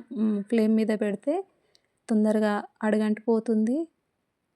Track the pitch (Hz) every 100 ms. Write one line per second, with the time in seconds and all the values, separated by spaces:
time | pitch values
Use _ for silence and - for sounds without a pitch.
0 | - - 214 208 202 233 220 220 214 220
1 | 208 202 - 339 392 _ _ _ _ _
2 | - 220 214 214 214 208 - - 214 214
3 | 214 214 - 226 226 220 220 277 330 _
4 | _ _ _ _ _